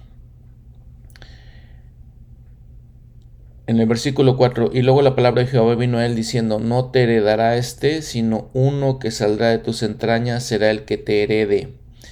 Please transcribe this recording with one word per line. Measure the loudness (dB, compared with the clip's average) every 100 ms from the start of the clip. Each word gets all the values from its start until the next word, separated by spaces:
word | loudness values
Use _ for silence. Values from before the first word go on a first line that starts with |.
| -20 -20 -20 -20 -20 -20 -20 -20 -20 -20 -20 -20 -20 -20 -20 -20 -20 -20 -20 -20 -20 -20 -20 -20 -20 -20 -20 -20 -20 -20 -20 -20 -20 -20 -20 -12 -2
en | 0
el | 2
versículo | 0 -2 2 2 4
cuatro, | 2 0 -2
y | 0
luego | 2 4
la | 4
palabra | 2 2 2
de | 0
Jehová | 2 2
vino | 2 0 0
a |
él | -2 -2
diciendo, | -4 -2 -2 -2
"No | -2 -2 0
te | 0
heredará | 2 4 2 2 2 0
este, | -4 -4 -2 -2
sino | -6 -4 -2 -2 -4
uno | 0 0 0 -2 -2
que | -4
saldrá | -2 0 2 2
de | 0
tus | -2 -4
entrañas | -4 -4 -2 0 -2 -4
será | -2 0 2
el | 0
que | -4 -6
te | -2 -2
herede". | 0 0 0 -2 -4 -16 -20 -20 -20